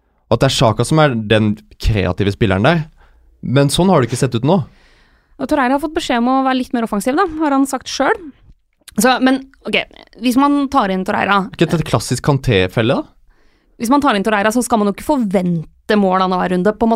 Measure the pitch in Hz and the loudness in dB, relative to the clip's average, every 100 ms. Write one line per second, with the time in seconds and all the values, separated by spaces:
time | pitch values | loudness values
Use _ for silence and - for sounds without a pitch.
0 | _ _ - 117 135 - 120 107 120 156 | _ _ -4 0 0 2 0 0 0 2
1 | 151 117 107 110 107 104 - - - 110 | 2 0 0 2 2 -2 -8 -4 0 0
2 | 92 90 101 101 110 95 120 170 156 _ | 0 0 -2 0 0 2 2 0 -2 _
3 | _ _ _ _ - 123 143 - 185 170 | _ _ _ _ -2 0 2 2 2 2
4 | 120 123 135 117 131 185 - _ _ _ | 2 0 -2 0 0 0 -2 _ _ _
5 | _ _ _ - 254 294 247 277 311 320 | _ _ _ -10 -4 0 0 -2 -4 -6
6 | - 247 240 262 262 262 247 240 226 208 | -2 0 0 0 0 -2 -4 -4 -4 -2
7 | 226 285 381 311 311 269 277 262 - - | -2 0 -2 -2 0 0 0 -4 -6 -2
8 | 277 453 320 - - _ _ _ - - | -2 -2 -6 -20 -20 _ _ _ -8 0
9 | 240 240 254 269 - _ - 202 - - | 2 2 2 0 -4 _ -4 -4 -4 -12
10 | - - 240 240 285 285 277 277 202 190 | -20 -6 -2 2 2 2 0 0 0 -2
11 | 190 202 - 202 185 - 170 165 156 123 | -2 -2 0 0 -2 -2 0 0 -2 -4
12 | - 123 - 135 131 101 92 123 113 185 | -2 -4 0 0 2 2 2 0 0 -2
13 | 311 _ _ _ _ _ _ - 226 285 | -4 _ _ _ _ _ _ -8 0 2
14 | 277 208 196 214 208 226 233 233 202 190 | 2 0 0 0 0 0 0 0 0 -2
15 | - 294 214 190 180 170 156 _ - 208 | -2 -2 0 0 0 -4 -6 _ -2 2
16 | 196 185 185 185 180 180 180 208 226 | 2 2 0 0 -2 0 0 0 0